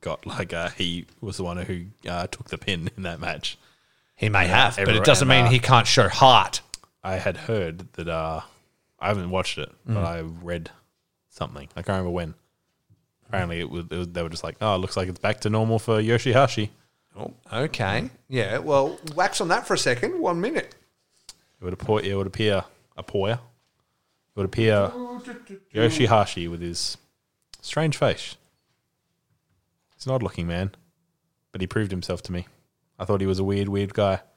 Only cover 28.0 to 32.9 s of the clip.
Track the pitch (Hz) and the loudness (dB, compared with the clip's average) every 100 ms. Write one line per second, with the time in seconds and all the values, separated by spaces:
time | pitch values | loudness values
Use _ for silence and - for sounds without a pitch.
28 | 98 82 - - _ _ _ _ _ _ | 0 0 -6 -16 _ _ _ _ _ _
29 | _ _ _ _ _ _ _ _ _ _ | _ _ _ _ _ _ _ _ _ _
30 | 131 131 101 - 85 85 95 - _ _ | -4 -2 -2 -4 -4 -2 -4 -6 _ _
31 | _ _ _ _ _ - 92 - 104 92 | _ _ _ _ _ -8 -4 -2 -2 -4
32 | 85 90 - 87 87 _ _ _ _ | -4 -6 -4 -8 -8 _ _ _ _